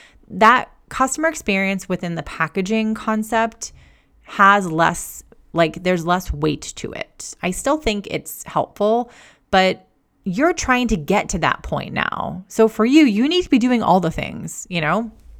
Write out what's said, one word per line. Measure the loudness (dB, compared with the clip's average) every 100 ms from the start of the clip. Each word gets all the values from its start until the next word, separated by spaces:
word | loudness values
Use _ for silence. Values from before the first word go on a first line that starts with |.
| -20 _ -10
that | 4 4 4 0 _ -12
customer | -2 -2 0 -2
experience | -2 -2 -2 0 -4 -4
within | -6 -4 -8
the |
packaging | -8 -4 -4 -2 -2 -2 -2
concept | -4 -2 -4 -2 0 -2 -4 -16 -16 -20 _ _ _
has | -10 4 6 6 2
less, | 2 0 0 -10 -16 -20 -20 _
like, | 0 0 0
there's | 0 0 0
less | -2 -2
weight | -2 -2 -2 -8 -12
to | -10
it. | -10 -14 -14 -18 -6
I | -6
still | -2 -2 0
think | 0 -4 -4
it's | -8 -8 -16
helpful, | -6 -4 -4 -2 0 0 -2 -12 -20 _ 0
but | 2 2 0 _ _ _ _
you're | -6 0 0
trying | 0 0 0 0
to | -2
get | 0 0 0
to | 0
that | 0 0
point | -4 -6 -6
now. | -4 -2 -2 -6 -8 -6
So | 2 2
for | 4 4
you, | 6
you | 6 4 2
need | 0
to | 2
be | 2
doing | 4 2
all | 4 2
the | 2
things, | -4 -8 -10 -12 -14 -8
you | -4
know? | 0 -2 -4 -12 -20 -20